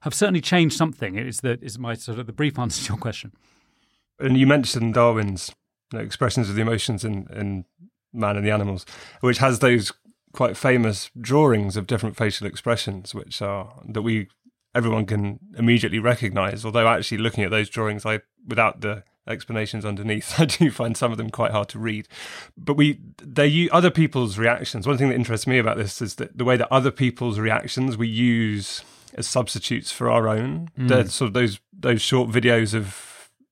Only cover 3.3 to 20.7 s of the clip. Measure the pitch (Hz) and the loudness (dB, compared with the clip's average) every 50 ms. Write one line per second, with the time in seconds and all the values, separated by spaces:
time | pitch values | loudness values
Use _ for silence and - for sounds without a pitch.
3.3 | _ _ _ _ _ _ _ _ _ _ _ _ _ _ _ _ _ _ 139 131 | _ _ _ _ _ _ _ _ _ _ _ _ _ _ _ _ _ _ 0 2
4.3 | 127 131 135 135 143 147 123 - - 131 113 113 110 123 117 120 113 110 107 101 | 6 6 8 8 6 6 4 0 -2 0 0 0 4 4 4 6 4 2 0 -2
5.3 | 95 90 - - - _ _ _ _ _ _ _ - 113 110 107 - - 135 117 | -4 -6 -10 -12 -16 _ _ _ _ _ _ _ -10 -8 -8 -8 -4 -2 -2 0
6.3 | - 127 117 98 101 107 110 113 113 104 - - 113 98 - 110 104 98 - - | 2 0 0 0 0 0 0 0 0 -2 -2 -4 -4 -4 -4 -6 -6 -6 -8 -10
7.3 | - 101 104 101 98 92 92 _ _ _ 170 214 _ _ _ _ - 117 110 101 | -8 -6 -6 -4 -4 -6 -8 _ _ _ -20 -20 _ _ _ _ -6 -2 -2 0
8.3 | 101 101 101 107 107 104 101 101 95 90 - - - - - - - - - 123 | 0 0 0 2 2 2 0 -2 -4 -6 -8 -14 -20 -20 -20 -20 -10 0 2 2
9.3 | 120 - 127 135 123 104 135 - 123 117 98 - - _ _ _ _ _ _ _ | 2 4 4 2 4 4 6 6 6 4 2 -2 -8 _ _ _ _ _ _ _
10.3 | - - 127 120 98 - - 135 127 123 117 110 101 92 - - _ 127 113 117 | -2 0 0 0 0 0 2 2 4 4 4 2 0 -2 -8 -14 _ -14 -4 2
11.3 | 131 147 156 143 117 104 101 98 95 107 92 - - 98 - 110 - - 117 104 | 4 6 6 6 4 4 2 0 -4 -4 -4 -2 -2 -2 -2 -4 -4 -2 -2 -2
12.3 | 98 - 104 101 - - - 120 117 107 - 107 98 92 92 - - 107 - - | -2 -4 -8 -8 -10 -6 -2 -2 -2 -2 -2 -6 -8 -8 -12 -12 -12 -12 -12 -10
13.3 | - - 104 101 101 98 95 104 - - - - 107 110 107 117 113 110 98 - | -8 -6 -6 -4 -4 -6 -8 -12 -18 -18 -16 -8 -6 -4 -2 0 0 0 -2 -6
14.3 | _ _ _ _ _ _ _ _ _ 123 117 113 110 110 104 95 110 104 101 101 | _ _ _ _ _ _ _ _ _ 0 0 2 0 0 0 0 -2 -2 -2 -4
15.3 | 101 - - 214 - - 117 113 120 120 - 107 87 110 107 120 123 117 120 101 | -6 -8 -16 -18 -4 2 4 4 6 4 4 0 -2 0 2 2 0 2 -2 -4
16.3 | 92 98 95 101 - 107 113 110 107 117 113 113 117 85 107 - 117 101 110 117 | -2 -2 -2 -2 -4 -6 -8 -2 0 2 4 4 4 2 0 -4 -4 -2 -2 -2
17.3 | - - 101 87 107 110 107 - - 117 110 107 104 104 - 110 110 107 - _ | -2 -2 -2 0 0 -2 -2 -2 -4 -4 -4 -4 -4 -4 -4 -4 -4 -4 -6 _
18.3 | _ _ 240 - 117 110 113 107 - - - 104 104 104 - _ _ _ _ - | _ _ _ -4 0 2 2 2 0 -2 -6 -6 -6 -8 -12 _ _ _ _ -10
19.3 | 113 110 - - 113 110 107 - - 110 107 107 104 98 104 110 107 104 - - | -10 -10 -8 -6 -6 -4 -4 -4 -6 -8 -6 -6 -6 -6 -4 -4 -4 -4 -4 -4
20.3 | - - 165 139 - - 170 143 | 0 0 0 0 2 2 2 2